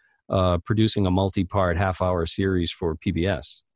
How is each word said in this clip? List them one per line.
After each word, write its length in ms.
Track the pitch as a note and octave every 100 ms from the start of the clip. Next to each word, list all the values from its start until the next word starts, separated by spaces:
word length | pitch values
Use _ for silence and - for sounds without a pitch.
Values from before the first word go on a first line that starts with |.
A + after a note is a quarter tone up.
| _ _ -
uh, 300 | G2 F#2 F2
producing 480 | - G#2+ A2 G#2 F#2+
a 40 |
multi-part 680 | F2+ G2 G2+ F2 G2 F2+ E2+
half 240 | F#2+ F2+
hour 240 | F#2 F2+ E2
series 440 | - G2 F#2 E2+
for 260 | - E2+ D2+
P 160 | G2+
B 140 | E2+ F#2
S? 360 | D2+ - - _